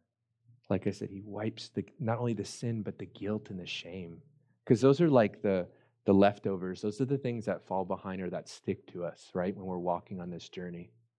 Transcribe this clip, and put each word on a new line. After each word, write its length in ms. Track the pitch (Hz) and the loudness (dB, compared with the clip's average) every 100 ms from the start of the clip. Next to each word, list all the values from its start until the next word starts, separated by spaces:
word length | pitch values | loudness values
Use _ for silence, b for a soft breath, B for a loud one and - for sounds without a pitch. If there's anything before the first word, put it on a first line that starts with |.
| _ _ _ _ _ _ - | _ _ _ _ _ _ -2
like 180 | 95 104 | 0 0
I 40 | |
said, 180 | 98 98 | -4 -8
he 120 | 98 | -10
wipes 480 | 104 101 110 113 - | -10 -6 -6 -6 -8
the, 160 | 104 - - | -8 -8 -4
not 200 | 113 113 | -2 0
only 140 | 120 | 0
the 120 | 104 98 | -2 -4
sin, 360 | - 120 113 | -6 -4 -4
but 160 | 98 - | -4 -8
the 80 | 95 | -12
guilt 440 | - 98 107 - | -8 -4 -4 -6
and 100 | 95 | -10
the 80 | 87 | -8
shame. 540 | - 87 95 85 82 - _ _ _ - | -10 -10 -10 -10 -14 -20 _ _ _ 2
'Cause 160 | 113 | 6
those 180 | 131 139 | 6 6
are, 80 | 170 | 6
like, 320 | 127 104 - | 6 6 2
the, 260 | 104 95 87 b b b - | 0 0 -2 b b b 6
the 80 | |
leftovers. 680 | 98 101 101 104 95 92 90 | 8 8 6 -2 -4 -4 -4
Those 180 | 107 104 | -4 -2
are 40 | 127 | -2
the 120 | 139 | 0
things 280 | 127 117 104 | -2 -4 -4
that 220 | 87 - | -6 -4
fall 180 | 95 90 | -4 -2
behind 360 | 92 101 92 | -4 -6 -6
or 80 | 90 | -4
that 180 | 87 - | -6 -8
stick 380 | - - 92 - | -8 -6 -6 -8
to 180 | 90 85 | -8 -8
us, 240 | - - | -8 -8
right, 220 | 92 92 101 | -2 -2 -4
when 100 | 92 | -6
we're 120 | 90 | -4
walking 420 | 87 87 - 95 | 0 -2 -4 -10
on 120 | 90 | -10
this 180 | 85 - | -10 -12
journey. 420 | 95 90 85 90 _ _ | -12 -10 -12 -14 _ _